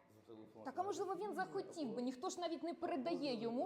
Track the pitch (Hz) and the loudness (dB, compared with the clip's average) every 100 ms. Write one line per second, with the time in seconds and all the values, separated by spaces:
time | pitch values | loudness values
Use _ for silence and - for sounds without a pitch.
0 | - 110 117 110 110 113 110 262 381 349 | -20 -20 -14 -12 -12 -8 -6 0 0 0
1 | 381 359 415 320 370 392 370 339 262 233 | 0 0 0 0 0 0 -2 -2 0 2
2 | 247 262 370 339 339 311 330 - 339 339 | 0 0 -2 0 -2 0 -2 0 2 2
3 | 254 285 285 226 233 233 | 2 2 2 2 2 2